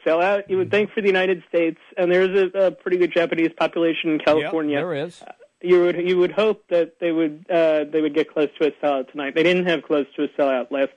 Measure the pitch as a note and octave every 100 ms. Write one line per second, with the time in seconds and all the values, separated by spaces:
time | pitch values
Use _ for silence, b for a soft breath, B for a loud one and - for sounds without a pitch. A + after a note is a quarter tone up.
0 | D#3+ E3 F#3 G3+ G3 F#3+ D3 G3+ G#3 -
1 | G3+ F#3 F#3 F3+ - E3+ E3 D#3+ - -
2 | F3 F3+ F#3+ G3 F#3 F#3+ F#3 - F#3+ F3+
3 | E3+ E3+ E3 E3 E3 - D#3+ F3 E3 D3+
4 | E3+ D#3 D3+ D#3 D3+ D#3+ D3+ C#3+ F3 D3
5 | E3+ - - - - _ F3+ F3+ F3 F3
6 | F3+ F3+ F3 G3 G#3+ G#3 - F3 E3 -
7 | F3 D#3+ D#3+ D3+ F3+ E3+ D#3+ D#3 D3 D#3
8 | D#3 D3 D3 - D3 - D3+ - D3 C3+
9 | C3 D3 C#3 D#3+ E3 F3+ F3+ D#3+ - D3+
10 | C3+ - C#3+ - C#3 C3 A#2+ C#3 C3+